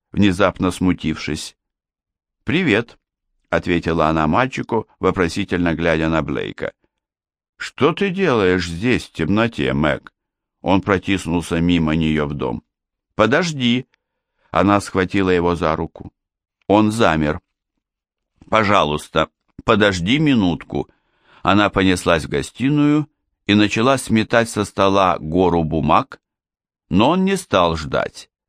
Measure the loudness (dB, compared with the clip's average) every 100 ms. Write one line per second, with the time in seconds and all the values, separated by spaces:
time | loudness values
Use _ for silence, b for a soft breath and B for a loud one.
0 | _ 0 2 2 0 0 -2 0 0 0
1 | -4 -6 -6 -8 -10 -18 _ _ _ _
2 | _ _ _ _ -4 -2 2 0 -2 -12
3 | _ _ _ _ _ -4 0 -2 0 0
4 | 0 2 0 0 -2 -4 -6 -6 -6 -4
5 | -2 0 -2 -2 -4 -2 -2 0 0 0
6 | 0 -2 -2 -6 -8 -8 -12 -12 _ _
7 | _ _ _ _ _ -16 -14 0 0 2
8 | -2 -2 0 2 2 2 -2 -4 -2 -2
9 | -4 -6 -2 0 0 -2 -2 0 0 -2
10 | -8 _ _ _ _ _ -2 0 0 -2
11 | 0 -4 -2 -4 -2 -2 0 2 0 0
12 | 0 -2 -2 -4 -6 -8 -12 _ _ _
13 | _ -2 0 2 -2 -2 0 -2 -4 _
14 | _ _ _ _ _ 0 2 2 0 -4
15 | -2 0 0 2 0 0 -2 -2 -6 -12
16 | -20 -20 _ _ _ _ 2 2 4 2
17 | 2 2 0 -4 -10 _ _ _ _ _
18 | _ _ _ _ -4 0 2 2 0 -2
19 | -4 -4 -4 _ _ -6 0 2 2 0
20 | 0 0 2 2 2 -2 -6 -8 -8 b
21 | b b b b 0 2 2 2 2 2
22 | 2 0 0 -6 -6 -4 -2 2 2 0
23 | -2 _ _ _ 0 2 2 2 0 0
24 | 0 -2 2 0 0 -2 -4 0 2 2
25 | 2 0 -2 2 2 2 0 0 2 2
26 | 0 -10 _ _ _ _ _ _ -2 0
27 | 2 2 0 -2 0 0 2 0 -4 -4
28 | -6 -10 -20 _